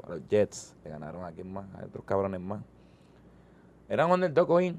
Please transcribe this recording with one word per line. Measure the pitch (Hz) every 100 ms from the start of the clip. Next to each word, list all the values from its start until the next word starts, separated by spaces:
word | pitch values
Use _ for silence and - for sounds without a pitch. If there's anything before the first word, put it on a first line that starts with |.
a | -
los | 85 -
Jets, | 104 98 - - -
le | 78
ganaron | 76 76 85
a | 87
quién | 82 92
más, | 95 98 95
a | 95
otros | -
cabrones | - 98 98 92
más. | 90 104 - - - - - - - - - - - - -
Eran | 104 165
underdog | 180 180 147 175
hoy. | 175 180